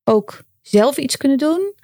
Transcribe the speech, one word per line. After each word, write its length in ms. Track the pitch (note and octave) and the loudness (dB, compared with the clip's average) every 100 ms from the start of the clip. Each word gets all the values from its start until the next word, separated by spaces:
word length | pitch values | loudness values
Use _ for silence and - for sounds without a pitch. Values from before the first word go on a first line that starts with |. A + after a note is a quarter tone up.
ook 400 | - G#3+ G#3+ - _ _ | -2 -2 -2 -12 _ _
zelf 360 | - G#3 A#3+ - | 0 2 2 0
iets 200 | - - | -6 -2
kunnen 200 | C4+ C4+ | 0 0
doen. 360 | D4+ E4+ G4 G4 | 0 -2 -4 -8